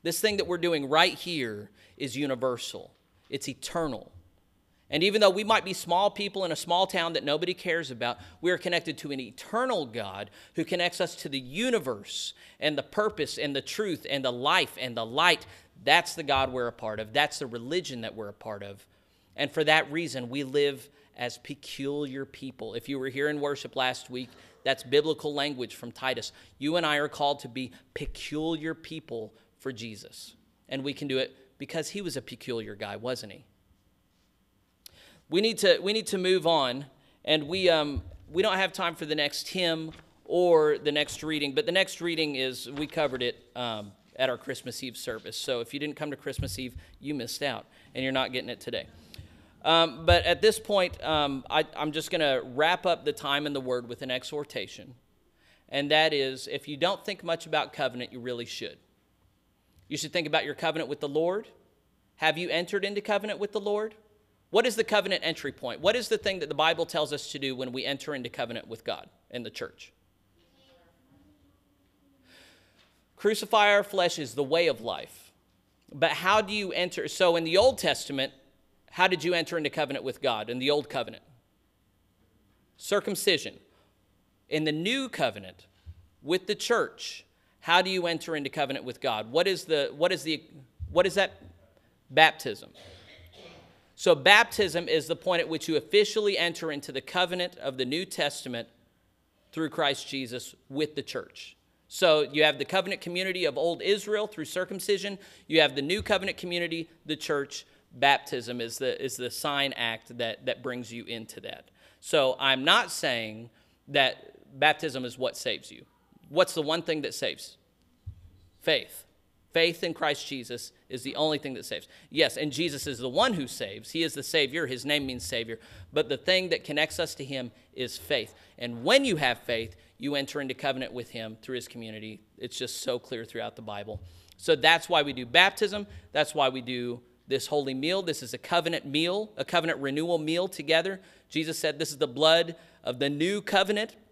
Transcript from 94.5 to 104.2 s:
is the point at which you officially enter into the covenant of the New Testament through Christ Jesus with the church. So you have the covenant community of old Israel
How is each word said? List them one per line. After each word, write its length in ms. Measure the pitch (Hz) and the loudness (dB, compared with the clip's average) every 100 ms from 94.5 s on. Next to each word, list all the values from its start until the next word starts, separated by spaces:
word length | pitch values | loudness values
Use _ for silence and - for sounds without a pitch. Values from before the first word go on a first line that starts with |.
| - 190 165 170 | 2 0 0 0
is 180 | 160 131 | 0 0
the 100 | 170 | -4
point 240 | 185 175 | 0 0
at 80 | 147 | 0
which 200 | 160 - | -4 0
you 80 | 151 | 0
officially 600 | - 202 208 220 208 196 | 4 4 6 2 0 2
enter 360 | 170 170 160 | 0 -2 -6
into 180 | 143 - | -6 -6
the 100 | 135 | -8
covenant 560 | - 180 180 180 180 - | -4 0 0 0 -4 -4
of 200 | 139 131 | -6 -2
the 60 | |
New 200 | 127 156 | -2 -2
Testament 640 | 185 - 143 - 131 120 113 _ _ _ _ _ _ _ _ | -4 -2 -2 -2 -8 -8 -8 _ _ _ _ _ _ _ _
through 180 | - 156 | -4 -4
Christ 380 | - 147 135 - | 0 0 0 -4
Jesus 460 | 135 127 123 - - _ | -6 -6 -8 -12 -20 _
with 280 | 139 151 151 | -4 -2 -4
the 60 | |
church. 540 | - 117 - - - _ _ _ _ | -6 -8 -10 -18 -20 _ _ _ _
So 360 | - 180 156 | 2 6 6
you 200 | 139 143 | 4 4
have 160 | 151 139 | 4 4
the 60 | |
covenant 360 | 143 190 185 190 | 0 0 -2 -6
community 440 | 175 175 190 185 | -4 -2 -2 0
of 120 | 160 143 | 0 2
old 240 | 165 165 | 0 0
Israel 460 | 180 208 208 208 | 0 0 2 -2